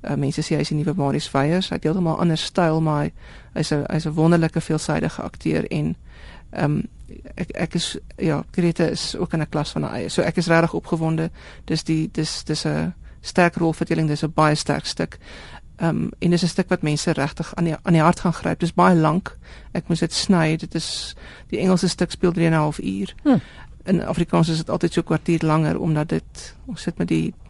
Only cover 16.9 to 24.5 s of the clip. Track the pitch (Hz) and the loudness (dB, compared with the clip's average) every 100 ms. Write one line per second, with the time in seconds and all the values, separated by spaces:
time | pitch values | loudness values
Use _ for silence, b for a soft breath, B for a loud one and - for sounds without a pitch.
16.9 | 147 - 156 143 - 160 - 170 151 - | 0 0 0 -2 -4 -8 -2 -2 -2 2
17.9 | 165 156 175 180 160 - 165 170 - 180 | 6 6 4 0 -2 -2 -2 -2 4 6
18.9 | 170 156 165 - - B B B - - | 6 4 2 -2 -14 B B B -8 -2
19.9 | 170 165 - - 185 160 160 - 165 - | -2 0 -2 2 4 4 2 -2 -6 -6
20.9 | - - - B B B - 185 185 185 | -8 -10 -12 B B B 0 4 4 2
21.9 | - 175 - 180 170 165 160 151 147 185 | 0 -2 2 0 4 4 4 2 -2 -4
22.9 | 190 196 - 302 240 B B B - - | -4 -6 -2 4 4 B B B -14 0
23.9 | 175 - 170 170 170 160 | 0 0 -2 2 4 4